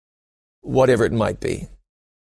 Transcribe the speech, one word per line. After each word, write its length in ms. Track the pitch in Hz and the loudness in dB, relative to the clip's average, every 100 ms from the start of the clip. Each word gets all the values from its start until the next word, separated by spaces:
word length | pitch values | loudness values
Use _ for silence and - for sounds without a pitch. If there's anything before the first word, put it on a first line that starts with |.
| _ _ _ _ _ _ | _ _ _ _ _ _
whatever 420 | - 127 131 117 107 | -4 2 4 4 2
it 60 | |
might 300 | 113 101 - | 0 -2 -4
be." 260 | - - - - _ _ _ _ | -6 -8 -10 -18 _ _ _ _